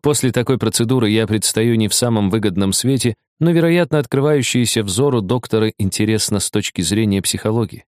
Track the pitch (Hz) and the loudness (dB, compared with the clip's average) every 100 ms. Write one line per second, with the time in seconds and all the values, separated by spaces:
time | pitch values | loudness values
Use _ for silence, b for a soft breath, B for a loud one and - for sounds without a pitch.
0 | 147 147 131 120 117 127 113 - 117 127 | 0 0 0 0 0 0 0 0 0 2
1 | 110 107 107 107 - - 117 117 107 - | 2 2 2 -2 0 0 2 2 0 0
2 | 120 113 98 110 104 90 98 95 123 135 | 0 2 2 0 0 0 0 0 0 0
3 | 120 110 _ _ 165 170 165 175 156 151 | -2 -4 _ _ 0 2 2 2 0 -2
4 | 131 139 143 151 123 127 117 113 104 92 | 0 0 2 2 0 0 0 0 -2 0
5 | 143 123 95 123 - 113 110 - 98 - | 2 0 0 -4 0 0 0 0 -4 0
6 | 107 110 - 101 - 107 - - 82 104 | 0 0 0 -2 -2 -4 -4 -4 -2 0
7 | 110 98 - 98 107 113 110 - _ | 0 0 -2 -4 -2 -2 -4 -8 _